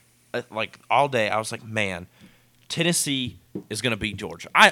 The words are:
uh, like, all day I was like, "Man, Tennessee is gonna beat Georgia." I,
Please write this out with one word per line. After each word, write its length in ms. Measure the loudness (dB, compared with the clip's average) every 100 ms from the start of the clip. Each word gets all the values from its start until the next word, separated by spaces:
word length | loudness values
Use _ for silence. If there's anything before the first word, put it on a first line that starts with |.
| _ _ -8
uh, 80 | -8 -6
like, 260 | -6 -6 -8 0
all 180 | 2 4
day 220 | 2 0
I 80 | 0
was 140 | -4
like, 100 | -10
"Man, 420 | -6 -2 -2 -4 -10 _ -20 _ _ _ -10
Tennessee 720 | -2 0 2 0 -2 -4 -8 _ -16 -10
is 120 | -4
gonna 140 | -2 -2
beat 220 | -4 -6
Georgia." 320 | -10 -12 0
I, 160 | 6 6